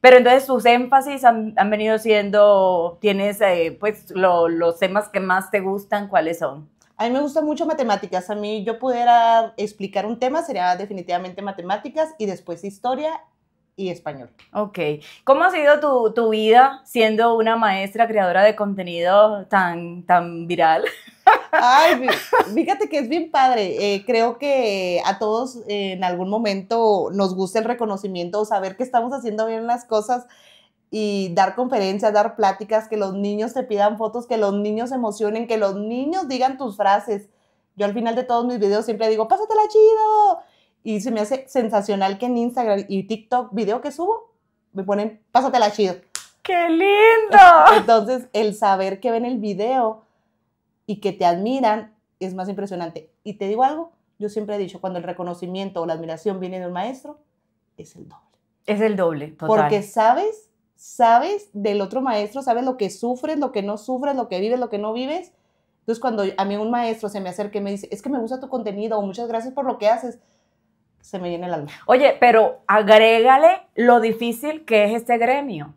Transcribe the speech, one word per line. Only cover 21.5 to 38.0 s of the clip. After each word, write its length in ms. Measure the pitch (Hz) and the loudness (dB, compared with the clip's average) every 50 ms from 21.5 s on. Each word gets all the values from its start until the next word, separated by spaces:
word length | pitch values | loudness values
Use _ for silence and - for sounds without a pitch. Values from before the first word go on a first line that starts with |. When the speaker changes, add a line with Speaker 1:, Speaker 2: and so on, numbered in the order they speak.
| - | 0
Speaker 2:
Ay, 420 | 320 233 247 254 285 320 330 339 | 2 4 6 6 6 6 6 4
fí-, 580 | 240 262 254 320 - - - - 508 - - 208 | 2 0 -2 -2 -4 -4 0 0 0 0 0 -2
fíjate 360 | 294 285 - 403 392 427 - | -4 -2 -2 -2 -2 -4 -4
que 100 | 311 294 | -4 -4
es 80 | 269 220 | -4 -2
bien 220 | 294 339 330 330 | -4 -4 -4 -2
padre. 640 | - - 269 262 247 226 202 180 139 117 202 208 202 | 0 2 2 2 2 0 -2 -4 -4 -4 -2 -2 -4
Eh, 80 | 196 202 | -4 -4
creo 320 | - 240 226 226 240 240 | -2 0 0 0 0 -2
que 640 | 240 285 285 277 269 240 214 196 196 185 180 175 175 - | -6 -4 -2 -2 0 0 -2 -2 -2 -4 -2 -2 -2 -2
a 120 | - 196 | -2 -4
todos, 440 | 196 226 214 214 226 262 254 254 240 208 | -2 -2 -2 -2 -2 -4 -6 -10 -16 -12
eh, 260 | - 208 202 196 190 185 | -8 -8 -6 -6 -6 -6
en 100 | 180 185 | -4 -4
algún 260 | 180 180 175 185 190 | -4 -4 -4 -6 -4
momento 800 | 202 226 233 208 196 196 185 - 226 233 226 220 208 185 151 - 180 | -4 -2 -2 -2 -4 -6 -6 -4 -2 2 2 2 2 2 -2 -4 -2
nos 200 | 202 196 185 185 | -2 -2 -2 -2
gusta 260 | 185 190 180 - 226 | -4 -6 -2 -2 -4
el 60 | 220 | -2
reconocimiento 760 | 233 240 240 233 214 196 196 208 196 185 175 170 175 180 208 | -2 -4 -4 -4 -6 -6 -8 -8 -8 -8 -8 -8 -6 -4 -4
o 40 | 214 | -4
saber 300 | 208 226 196 190 190 190 | -2 -2 -4 -4 -6 -6
que 80 | - 254 | -8 -10
estamos 300 | 254 - 240 233 240 277 | -2 -2 -2 -2 -2 -8
haciendo 340 | 269 226 226 208 214 220 | -8 -8 -8 -6 -4 -4
bien 180 | 226 226 220 226 | -4 -4 -6 -4
las 200 | 233 240 240 240 | -4 -6 -6 -4
cosas 420 | _ 226 214 214 262 247 247 247 _ _ _ _ _ _ _ _ _ _ _ _ _ | _ -4 -4 -2 -2 -6 -6 -6 _ _ _ _ _ _ _ _ _ _ _ _ _
y 420 | - 214 214 208 202 196 190 185 170 | -6 -4 -4 -2 -2 -4 -4 -2 2
dar 220 | 196 190 190 190 | 2 2 2 0
conferencias, 560 | 240 254 247 262 220 196 190 190 208 226 214 208 | -4 -4 -2 -2 -2 -2 -2 -4 -2 -2 2 2
dar 220 | 208 208 226 220 | 2 0 0 0
pláticas, 520 | - 214 196 190 - 214 196 220 220 220 220 | 0 0 0 0 -2 -6 -2 -2 -2 -2 -2
que 80 | 226 | -6
los 160 | 208 196 190 190 | -4 -4 -4 -4
niños 400 | 196 202 208 208 208 220 226 226 | -6 -6 -4 -4 -4 -6 -6 -6
te 100 | 262 254 | -8 -6
pidan 340 | - 214 202 202 208 214 | -4 -2 0 0 0 0
fotos, 300 | 208 226 214 220 247 240 | -2 -6 -6 -6 -8 -6
que 100 | - 240 | -4 -2
los 160 | 220 208 202 196 | 0 0 0 0
niños 360 | 202 208 214 214 220 233 247 | -2 -2 -4 -4 -4 -6 -6
se 60 | 269 | -6
emocionen, 520 | 254 240 214 202 208 220 208 214 220 233 | -4 -4 -6 -4 -4 -4 -4 -4 -4 -4
que 100 | 226 226 | -4 -2
los 180 | 220 208 196 196 | -2 -2 -2 -2
niños 520 | 202 208 214 233 247 269 294 349 381 370 | -4 -8 -6 -6 -6 -4 -4 -4 -6 -6
digan 300 | 247 370 359 254 262 269 | -6 -4 -2 -2 -2 -2
tus 180 | 262 285 233 196 | -4 -10 -10 -4
frases. 540 | - 202 196 196 208 208 247 208 202 202 _ _ _ _ _ _ _ _ _ _ | 0 2 2 2 2 0 -4 -8 -8 -8 _ _ _ _ _ _ _ _ _ _
Yo 80 | - 208 | -4 -4
al 80 | 202 202 | -4 -2
final 220 | 240 | -2